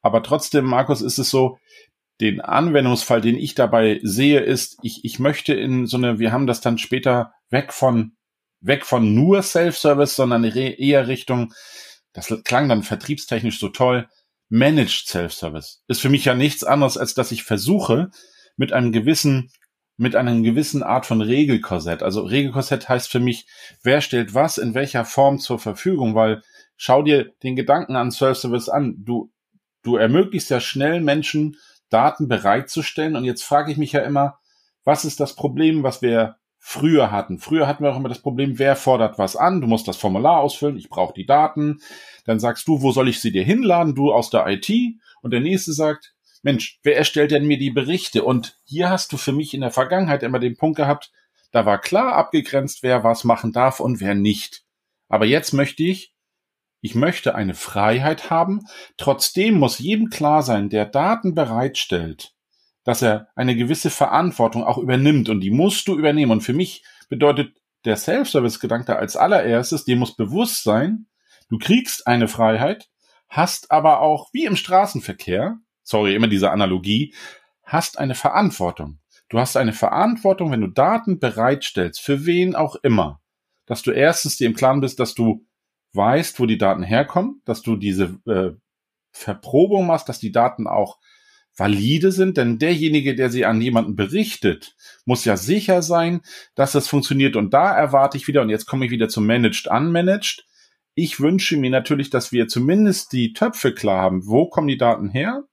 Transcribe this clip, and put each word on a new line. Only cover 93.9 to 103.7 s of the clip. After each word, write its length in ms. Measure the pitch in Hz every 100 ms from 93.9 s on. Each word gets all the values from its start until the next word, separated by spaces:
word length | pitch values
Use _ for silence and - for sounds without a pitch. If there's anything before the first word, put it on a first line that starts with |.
| 98
berichtet, 800 | 98 175 220 - 104 82 - _ - -
muss 200 | - 123
ja 120 | 117 98
sicher 460 | 101 202 202 180
sein, 380 | 165 170 165 175 - - -
dass 180 | - 135
das 140 | 143 -
funktioniert. 480 | 143 139 139 135
Und 180 | 113 101
da 240 | 135 185 196
erwarte 400 | 147 139 139 139
ich 120 | -
wieder, 140 | 143
und 60 | 113
jetzt 180 | 107 -
komme 180 | 131
ich 80 | 127
wieder 160 | 120 110
zum 180 | 113 104
Managed, 400 | 120 113 101 -
Unmanaged. 760 | 110 160 170 180 208 - - _ _ _ _ _
Ich 260 | - 170 -
wünsche 360 | 147 185 - 160
mir 140 | 127
natürlich, 400 | 131 120 143 139
dass 200 | 127 -
wir 180 | 123 113
zumindest 640 | 123 131 190 214 180 -
die 200 | 127 117
Töpfe 420 | 113 226 - 131